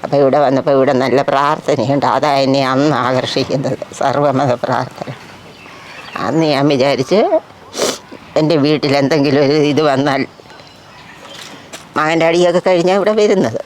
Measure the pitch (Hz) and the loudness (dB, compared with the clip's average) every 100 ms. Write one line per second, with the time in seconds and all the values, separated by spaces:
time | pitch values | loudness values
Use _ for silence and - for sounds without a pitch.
0 | - 143 135 143 135 139 151 135 131 127 | 0 2 4 4 2 2 2 2 2 2
1 | 131 127 143 139 143 156 - 143 113 143 | 2 0 2 0 0 -2 -2 -2 0 0
2 | 127 131 147 139 135 135 131 135 151 131 | 0 0 2 2 2 0 0 0 2 0
3 | 123 127 120 - 131 - 131 113 - - | 0 -2 -2 -4 -2 -4 -4 -6 -10 -4
4 | 135 127 147 131 139 123 - 123 127 - | -2 0 0 0 0 -2 -2 -4 -4 -10
5 | - 131 - - - - - - - - | -14 -14 -18 -20 -20 -20 -20 -20 -20 -20
6 | - - 95 151 156 135 143 139 143 127 | -14 -6 -2 0 0 0 0 2 2 0
7 | 135 226 339 330 - - - - - - | 0 0 2 -2 -4 -20 -16 -6 -6 -6
8 | - - - - 156 160 143 151 147 143 | -16 -20 -6 -2 0 2 2 0 0 0
9 | 139 156 143 135 135 151 147 139 151 135 | 2 2 2 2 2 2 2 2 2 2
10 | 143 139 127 - - - - - - - | 0 -2 -6 -12 -20 -20 -20 -20 -20 -20
11 | - - - - - - - - - - | -20 -20 -20 -20 -20 -20 -20 -20 -10 -4
12 | 156 160 165 170 175 175 190 180 175 196 | -2 2 2 2 2 2 2 2 2 2
13 | 196 214 208 196 131 113 | 2 2 2 2 0 -4